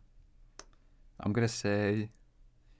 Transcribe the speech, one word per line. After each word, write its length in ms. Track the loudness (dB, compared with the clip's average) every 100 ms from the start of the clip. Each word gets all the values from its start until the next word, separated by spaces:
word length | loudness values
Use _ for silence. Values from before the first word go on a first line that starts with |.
| -20 -20 -20 -20 -20 -20 -20 -20 -20 -20 -20 -6
I'm 120 | -2
gonna 160 | 2 0
say 600 | 0 -2 0 2 0 -2 -10 -20 _ -20 -20 -20 -20